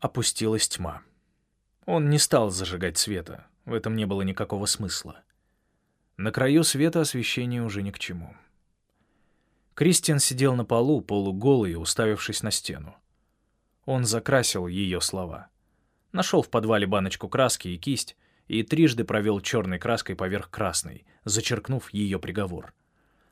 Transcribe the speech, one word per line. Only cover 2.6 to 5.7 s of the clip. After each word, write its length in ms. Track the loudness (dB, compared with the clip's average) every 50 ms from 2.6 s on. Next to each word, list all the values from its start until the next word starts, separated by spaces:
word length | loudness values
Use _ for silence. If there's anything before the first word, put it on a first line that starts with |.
| -4 -4 -4 -2 -4 -2 0
света, 500 | 0 -2 0 -2 -4 -6 -8 -14 -18 -20 _ _ _ _
в 100 | -6 -4
этом 220 | -4 -2 -2 -2
не 100 | -2 0
было 160 | 0 0 -2
никакого 440 | -2 -2 -2 -4 -4 -4 -4 -2 -2
смысла. 560 | -2 -2 -2 -4 -6 -6 -8 -8 -12 -18 -20 _ _ _ _ _ _ _ _ _ _